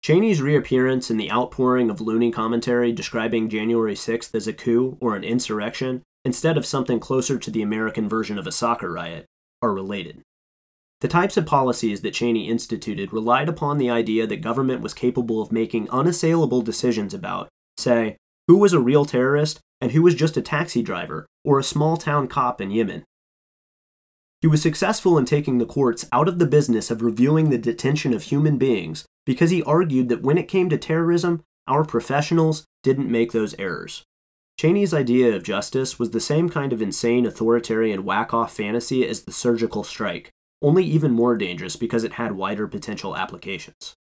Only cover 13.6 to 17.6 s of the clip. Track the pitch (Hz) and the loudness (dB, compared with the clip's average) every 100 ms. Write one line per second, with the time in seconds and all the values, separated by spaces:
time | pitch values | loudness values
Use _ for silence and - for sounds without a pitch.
13.6 | 147 147 127 117 110 110 110 104 107 120 | -2 0 0 0 0 0 0 -4 -4 -2
14.6 | 131 123 113 - 120 123 117 110 104 113 | 0 -2 -6 -2 -2 0 -2 -2 -2 -2
15.6 | 110 113 104 127 151 165 160 165 143 123 | 0 -2 -2 0 0 2 0 2 2 0
16.6 | 110 - 127 107 101 98 98 95 95 _ | -2 -2 0 0 -4 -8 -8 -10 -10 _